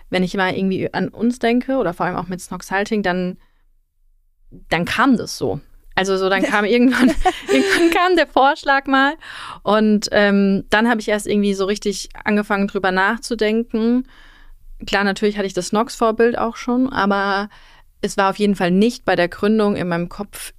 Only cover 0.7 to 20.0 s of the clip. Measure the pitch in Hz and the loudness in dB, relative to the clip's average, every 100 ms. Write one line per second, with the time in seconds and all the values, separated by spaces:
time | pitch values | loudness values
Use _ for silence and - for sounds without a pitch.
0.7 | 185 - - 185 - 233 240 233 240 240 | -2 -4 -4 -6 -2 -4 0 0 0 0
1.7 | 269 185 175 180 175 180 180 - 180 - | -2 -2 -2 -4 -4 -6 -8 -10 -14 -4
2.7 | 190 208 214 185 180 180 185 _ _ _ | -4 -2 -2 0 -2 -4 -8 _ _ _
3.7 | _ _ _ _ _ _ _ - - - | _ _ _ _ _ _ _ -20 -20 -6
4.7 | 165 165 - 262 220 - - 120 143 - | -4 -2 0 2 2 -2 -6 -6 -6 -10
5.7 | - - - 190 190 190 190 - 208 208 | -20 -8 -2 0 0 2 2 2 0 2
6.7 | 240 247 247 262 302 370 - - 330 392 | 4 4 4 4 4 0 -2 0 2 2
7.7 | 359 339 359 359 339 285 - 269 311 285 | 2 2 4 2 2 2 2 2 2 0
8.7 | 277 269 269 277 320 - - - - - | 0 2 2 2 0 -10 -16 -16 -6 0
9.7 | 214 214 208 - 208 202 202 196 196 - | 2 4 2 2 2 4 4 2 0 0
10.7 | 214 233 226 220 214 - 208 202 190 190 | 2 2 0 0 -2 0 0 0 0 -2
11.7 | 208 208 190 - - - 208 208 202 202 | -2 -4 -6 -10 -8 -2 0 0 0 -2
12.7 | 202 185 185 196 226 - 226 214 220 233 | -2 0 2 0 0 -4 -2 0 0 -2
13.7 | 220 233 247 - - - - - - - | -2 0 0 -2 -12 -20 -20 -20 -20 -20
14.7 | - - 196 202 190 208 208 196 180 180 | -16 -2 0 0 0 -2 0 -4 -4 -2
15.7 | 208 247 - 226 226 233 240 226 - - | -2 -2 0 0 2 2 0 -4 -6 -4
16.7 | 247 262 - 202 202 196 196 208 - - | -2 0 0 0 0 0 -2 -4 -12 -20
17.7 | - - _ 208 - 196 190 208 190 180 | -20 -20 _ -6 0 0 0 0 0 2
18.7 | 185 233 240 - 175 175 - 208 220 208 | 2 2 0 -2 0 0 0 0 2 0
19.7 | 202 180 170 | 0 -4 -4